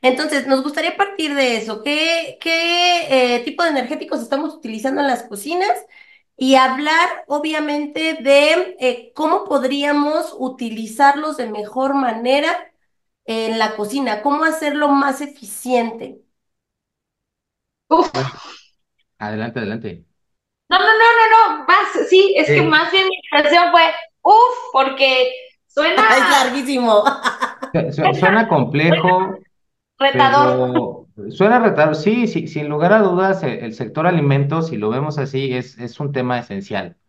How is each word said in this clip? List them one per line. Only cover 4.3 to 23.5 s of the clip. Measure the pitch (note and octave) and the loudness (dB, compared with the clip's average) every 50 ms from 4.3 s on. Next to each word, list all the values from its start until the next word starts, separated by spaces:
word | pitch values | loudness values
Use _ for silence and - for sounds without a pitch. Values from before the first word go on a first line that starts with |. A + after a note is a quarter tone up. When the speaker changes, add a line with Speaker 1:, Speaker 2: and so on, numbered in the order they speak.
| C#4 C#4+ D#4+ - - | -4 -4 -4 -6 -10
Speaker 1:
utilizando | - - A3 A3 G#3 A#3 C4+ C#4 D4 | -12 -12 -12 -8 -6 -4 -4 -2 -2
en | C#4+ | -2
las | C4+ A#3+ A#3 - | -2 -2 -4 -6
cocinas? | - G#3 G3 - D4 E4+ F4+ G4 - F4+ G#4 - _ _ - - _ _ _ _ _ _ | -12 -14 -12 -8 -6 -4 -2 -2 -2 -2 -4 -8 _ _ -20 -20 _ _ _ _ _ _
Y | - C4 C4 C4+ | -4 0 4 4
hablar, | C4 C4 C4 B3 C#4 D4 D4+ D#4+ E4+ F4+ - - - - | 4 4 2 0 -2 -2 0 0 0 0 0 -4 -10 -8
obviamente, | - D4 D4 D#4 D#4 D#4 D4+ D4+ C#4+ D4 D4 D4 C#4+ - D#4+ D#4+ D#4+ D#4 - | -6 -6 -4 -4 -4 -4 -4 -4 -4 -4 -6 -6 -6 -6 -4 -4 -4 -4 -2
de, | A#3 C#4 C#4 C#4+ D4 D#4 E4 F4+ F#4 - - - | 2 4 6 6 6 4 2 2 0 -4 -6 -4
eh, | B3+ B3+ A#3+ - - - _ | -2 -2 -2 -4 -10 -14 _
cómo | - D#4 D#4 F4 F#4+ - | -4 -2 0 0 -2 0
podríamos | - D4 B3+ B3+ B3+ C#4+ C#4+ C#4+ D4 D4 D4 C#4+ D4+ D#4 E4+ D#4+ - - - | -2 -2 0 0 -2 -2 -2 0 0 0 0 0 0 -2 -2 -4 -6 -8 -8
utilizarlos | C4 C4 - - A#3+ A3+ A3 A3 A3 G#3 - - C#4 C#4+ C#4+ D4+ D4+ D#4 D4 | -8 -8 -8 -8 -10 -8 -8 -10 -12 -10 0 2 4 4 4 2 -4 -6 -6
de | B3+ A#3+ A3 | -6 -8 -8
mejor | G#3 G#3 G3+ - - B3+ C4+ C4+ C#4 | -8 -10 -10 -8 -6 -4 -2 0 0
manera | C#4 B3+ A#3 A3 A3+ A#3+ B3+ C4+ D4 D#4 D#4+ F4 - - - _ _ _ _ _ _ _ _ _ _ _ | 0 0 -2 -4 -2 0 0 2 2 0 -2 -4 -6 -8 -14 _ _ _ _ _ _ _ _ _ _ _
en | A3+ A3+ A3+ A3 A3+ A3+ A3+ | -8 -6 -4 -4 -4 -2 -2
la | G#3+ G#3+ - | -2 -4 -4
cocina, | G#3+ G#3 G3+ C4 C#4 C4 A3+ G#3 - - | -6 -8 -6 -4 -4 -4 -4 -4 -4 -2
cómo | C#4+ C#4+ D#4 D#4+ | -2 -2 0 0
hacerlo | D#4 D#4 D#4+ D4+ D4 C#4 D4+ D4 C#4 | -2 -2 -2 -4 -4 -2 -2 0 0
más | C#4 C#4 C#4 C#4 C4+ C#4 | 2 2 0 -2 -4 -4
eficiente. | D4 C#4 - - G#3 - - - - B3 B3+ A#3 A#3 A3 - - C3+ C3+ - - _ _ _ _ _ _ _ _ _ _ _ _ _ _ _ _ _ _ _ _ _ _ _ _ _ _ _ _ _ _ _ _ _ _ | -10 -12 -14 -18 -18 -18 -16 -12 -4 -2 -2 -2 -2 -4 -8 -12 -16 -16 -18 -20 _ _ _ _ _ _ _ _ _ _ _ _ _ _ _ _ _ _ _ _ _ _ _ _ _ _ _ _ _ _ _ _ _ _
Speaker 2:
Uf. | D#4+ F4+ - - - C3 C3+ C3+ - - - - - - _ _ _ _ _ _ _ _ _ _ _ | 2 2 2 0 -2 -6 -6 -6 -10 -14 -20 -20 -20 -20 _ _ _ _ _ _ _ _ _ _ _
Speaker 3:
Adelante, | _ G#2+ G#2+ G#2+ G#2+ A2 - - A#2+ | _ -10 -8 -6 -6 -8 -8 -8 -8
adelante. | G#2+ G2 A2+ A2+ A#2 G2+ E2+ - _ _ _ _ _ _ _ _ _ _ _ _ _ - | -6 -6 -8 -8 -10 -12 -14 -14 _ _ _ _ _ _ _ _ _ _ _ _ _ 0
Speaker 2:
No, | F4 | 0
no, | F#4+ G4+ | 2 4
no, | A4 | 4
no, | A4 A4 A4+ A#4 A#4 A#4 A4 G#4+ A4 A4+ G#4+ - D4+ D4 | 4 6 6 6 6 6 6 6 6 6 6 4 2 -2
no, | C4 | 0
más, | E4 F4+ G#4 F#4+ - - D#4+ - - | 2 2 2 2 0 -2 -4 2 4
sí, | F4+ F#4+ G4+ F#4+ - | 6 6 6 6 4
es | - D4+ | 2 2
que | - - - | 2 2 2
Speaker 3:
Sí. | |
Speaker 2:
más | - D#4+ D4+ D#4 E4 E4+ | 4 4 2 2 2 2
bien | F#4 F#4+ F#4+ | 2 2 2
mi | F#4+ F#4+ - - - | 0 -2 -4 -6 0
impresión | D4+ D4 D4 D4 | 0 2 4 4